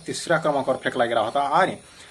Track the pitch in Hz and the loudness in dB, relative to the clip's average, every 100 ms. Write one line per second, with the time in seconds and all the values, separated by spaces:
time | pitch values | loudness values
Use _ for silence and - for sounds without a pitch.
0 | - 123 - 160 156 143 131 127 135 127 | -6 -6 0 0 2 0 0 -2 -2 0
1 | 117 117 107 139 139 160 180 107 - - | 0 0 0 0 2 2 2 -2 -14 -20
2 | - | -20